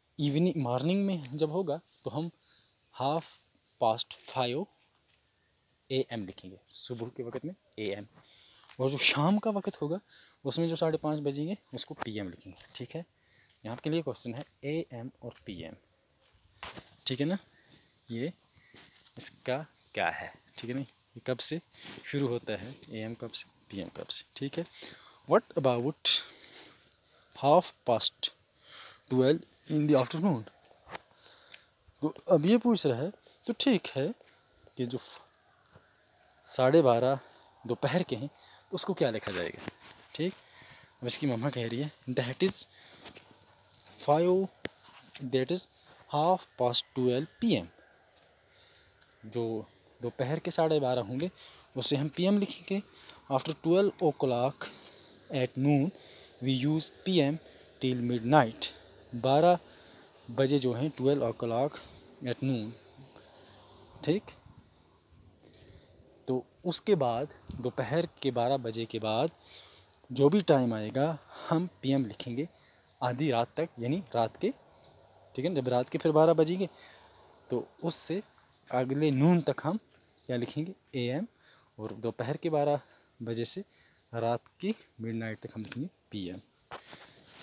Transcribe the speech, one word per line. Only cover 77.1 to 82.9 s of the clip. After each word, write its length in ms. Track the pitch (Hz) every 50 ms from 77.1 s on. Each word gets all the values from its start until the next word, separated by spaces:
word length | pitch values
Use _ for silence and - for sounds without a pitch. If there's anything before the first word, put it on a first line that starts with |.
| - - - - - - - -
तो 180 | 127 117 - - - - -
उससे 380 | - - - - - 165 202 - _ _ _ _ _ _ _ _ -
अगले 420 | 123 127 131 127 135 147 156 151
नून 300 | 135 131 143 170 180 170
तक 140 | 139 151 135 - -
हम 160 | 151 196 220 _ _ _ _ _ _ _ _ _
क्या 120 | - 123
लिखेंगे, 360 | 120 120 117 - 147 160 185 190 _ _ _ -
एएम, 320 | 131 123 120 131 160 226 - _ _ _ - - - _ _ _ -
और 120 | 107 - 98
दोपहर 440 | 113 110 113 - - 117 131 147
के 120 | - - 165
बारह 320 | 156 147 143 147 147 139 - -